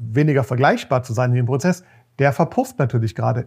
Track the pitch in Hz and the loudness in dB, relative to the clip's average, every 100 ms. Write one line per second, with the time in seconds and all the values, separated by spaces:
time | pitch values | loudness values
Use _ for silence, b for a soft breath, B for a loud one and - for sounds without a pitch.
0 | 113 113 151 139 123 127 143 240 - 127 | -6 0 2 2 0 2 2 2 0 -2
1 | - 113 127 123 120 135 180 175 b b | -2 -2 0 2 0 0 0 -2 b b
2 | b - 139 131 165 - 254 - 131 120 | b 0 0 2 -2 -2 -4 -2 -2 0
3 | 113 - 113 117 | -2 -4 -4 -2